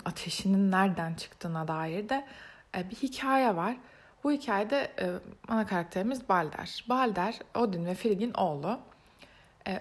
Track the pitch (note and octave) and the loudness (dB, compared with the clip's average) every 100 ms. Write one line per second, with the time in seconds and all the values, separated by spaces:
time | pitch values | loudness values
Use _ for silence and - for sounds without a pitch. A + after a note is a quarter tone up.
0 | - E3 E3+ - F#3+ G3 G3 F#3 G3 E3+ | -6 -6 -6 -2 4 6 6 6 4 2
1 | E3 E3 - - F3 E3 D#3+ D#3+ D#3+ F3 | -2 -4 -10 -10 -6 -4 -2 -2 -2 -4
2 | G#3+ C4+ C#4+ - - - - - F#3 A#3 | -2 -2 -4 -14 -20 -20 -10 -8 -6 -4
3 | C4 B3+ C4+ C4+ B3+ F3 F#3 B3 - - | -4 -2 2 4 4 2 0 -4 -10 -20
4 | - _ D4 C#4+ - G3+ G#3+ C#4 - - | -20 _ 0 0 2 0 2 0 -2 -2
5 | F#3 F3+ - - - A3+ G3+ F#3 E3+ F#3 | -4 -4 -8 -14 -2 0 2 0 0 -2
6 | G#3 C4 A#3+ F#3 D#3 - E3+ - - B3+ | -2 -2 2 2 2 -4 -10 -6 0 2
7 | B3+ F3+ G3 A#3 - - A#3 F3 E3+ F#3 | 2 2 -2 -4 -6 0 0 0 -2 0
8 | A3+ F#3+ A#3+ - F#3 C#3+ D#3+ B3+ - - | 0 2 0 0 0 0 -2 -4 -8 -20
9 | _ - - - - _ - F#3+ | _ -20 -20 -20 -20 _ -6 -4